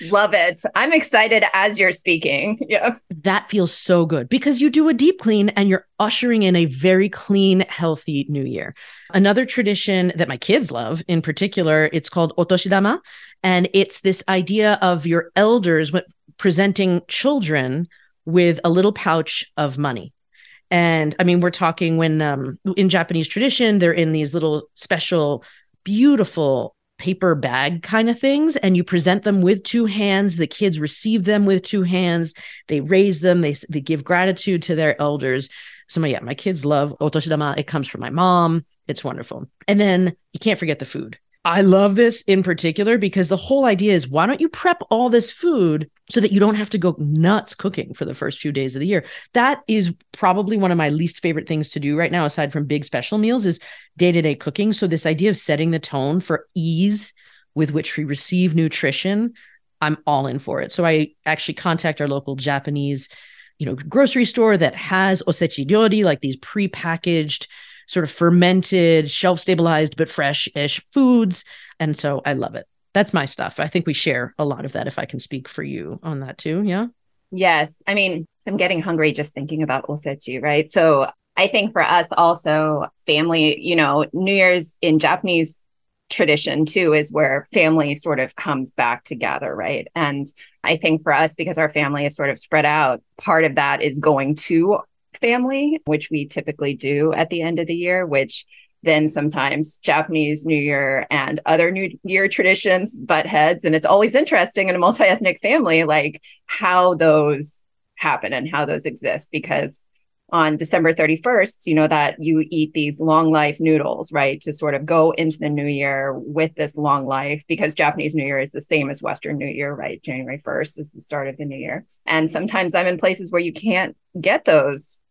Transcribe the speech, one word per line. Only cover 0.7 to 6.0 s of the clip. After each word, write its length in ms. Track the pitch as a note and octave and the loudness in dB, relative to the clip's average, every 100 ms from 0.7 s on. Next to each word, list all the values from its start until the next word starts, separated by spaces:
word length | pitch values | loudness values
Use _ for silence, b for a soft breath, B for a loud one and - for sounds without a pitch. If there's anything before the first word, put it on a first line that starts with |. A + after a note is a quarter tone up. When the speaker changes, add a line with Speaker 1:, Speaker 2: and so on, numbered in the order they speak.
Speaker 1:
I'm 180 | - C4+ | -2 2
excited 500 | D#4+ - A3+ A3 A3 G#3 | 2 4 2 4 4 2
as 260 | F#3+ G#3 G#3 | 2 0 2
you're 120 | F#3 | 0
speaking. 680 | - F#3 E3 D#3 C#3 F#3 A3 | 0 -2 -2 0 -2 -4 -6
<laughs> 40 | C4 | -2
Yeah. 260 | G#3+ A#3+ A#3 - D#3+ | 0 0 -4 -10 -4
Speaker 2:
That 260 | G3 G3+ - | 0 0 0
feels 240 | G#3 F3 | 0 0
so 340 | - - F3 E3 | -2 2 2 2
good 220 | D3+ A#2+ | 0 -2
because 320 | B3+ C#4 B3 | 0 0 2
you 100 | D4 | 2
do 180 | C#4+ D#4 | 4 2
a 60 | |
deep 260 | B3 D4+ F#4 | 4 2 2
clean 280 | A3 G#3+ G#3 | 2 2 2
and 180 | G#3 G3+ | 2 2
you're 180 | F#3 - | 2 -2
ushering 440 | - | -4